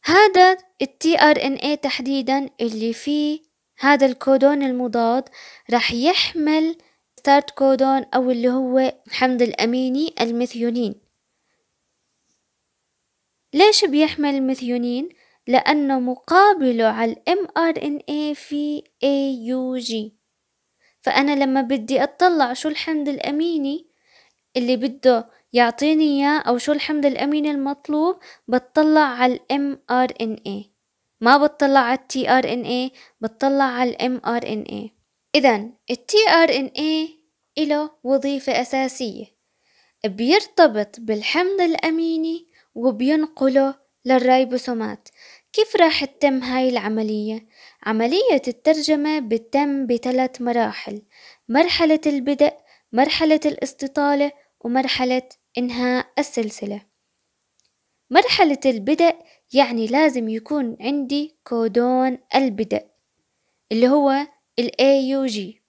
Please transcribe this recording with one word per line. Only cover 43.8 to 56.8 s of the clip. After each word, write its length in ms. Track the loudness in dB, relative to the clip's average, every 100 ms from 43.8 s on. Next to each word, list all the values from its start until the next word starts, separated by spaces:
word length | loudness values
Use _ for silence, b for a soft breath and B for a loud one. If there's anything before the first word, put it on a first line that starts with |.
| _ _
للريبوسومات. 1040 | 0 2 4 4 2 -2 -4 -6 -6 -10 -18 b b b b
كيف 240 | -2 0 4
راح 280 | 2 2
تتم 380 | -6 _ 0 0
هاي 260 | -2 0 0
العملية؟ 800 | 0 -2 -4 -4 -4 -6 -8 _ b b b
عملية 600 | -4 -2 0 0 2 0 0
الترجمة 720 | -2 0 0 2 0 0 -4
بتتم 680 | -2 -4 -2 -2 -2 -2 -2
بثلاث 540 | -4 -2 -2 -2 -4
مراحل: 600 | -4 -2 -2 -4 -14 -16 _ b b b -2
مرحلة 520 | 0 2 2 2 2 2
البدء، 480 | -2 -2 2 2 0 b b b
مرحلة 480 | 0 0 2 2 2 0
الاستطالة، 840 | -4 -8 -8 -6 -2 0 0 -2 -4 b b
ومرحلة 680 | -4 -2 -2 -2 -2 -2 -4 -20 _ -6
إنهاء 480 | -6 -2 -2 -2 -2 -4
السلسلة. 680 | -4 -4 -6 -6 -10 -12